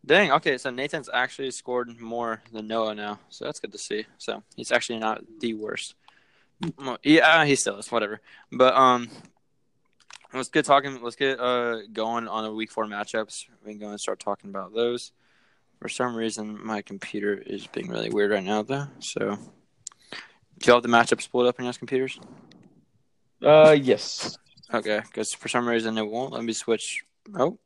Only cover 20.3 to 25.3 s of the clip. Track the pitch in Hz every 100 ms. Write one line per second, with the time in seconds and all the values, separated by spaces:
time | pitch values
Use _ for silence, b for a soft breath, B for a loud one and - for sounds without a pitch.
20.3 | B _ _ - 120 120 117 117 117 -
21.3 | 123 123 123 123 120 120 131 131 - -
22.3 | - - - - _ _ _ _ _ _
23.3 | _ 147 156 156 147 131 98 - - -
24.3 | - _ _ _ 117 107 107 107 - 107